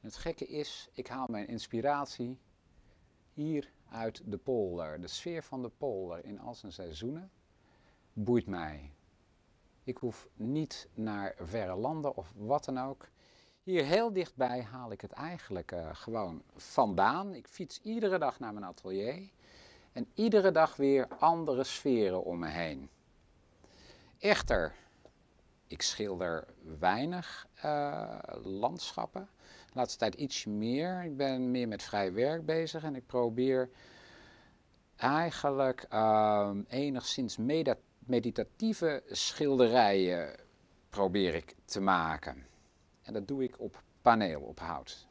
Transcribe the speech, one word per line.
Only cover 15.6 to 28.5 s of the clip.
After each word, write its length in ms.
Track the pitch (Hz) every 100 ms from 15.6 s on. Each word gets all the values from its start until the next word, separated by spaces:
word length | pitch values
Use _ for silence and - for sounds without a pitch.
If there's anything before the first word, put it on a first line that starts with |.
| 87
eh, 160 | 90 80
gewoon 500 | 78 - 113 95 80 - -
vandaan. 760 | - - 117 90 98 151 202
Ik 120 | 165 -
fiets 340 | - 175 -
iedere 360 | 214 226 214 185
dag 200 | 147 -
naar 140 | 120
mijn 120 | 107
atelier 680 | 95 87 95 95 107 156 196 _ - - - - -
en 180 | - 233
iedere 360 | - 226 214 190
dag 260 | 160 160 -
weer 320 | 139 139 123 -
andere 460 | 156 165 156 127
sferen 600 | 135 - 147 123 101 92
om 140 | 90 87
me 100 | 82
heen. 400 | 78 82 69 67 _ _ _ _ _ _ _ - - - - - -
Echter, 560 | 202 - - 110 80 - - _ - _ _ _ _ _ _
ik 160 | 80
schilder 640 | - - 104 92 90 82 - - 80 78
weinig, 680 | 90 104 147 180 165 - -
eh, 640 | - 151 147 143 143 53 55 - -
landschappen. 840 | -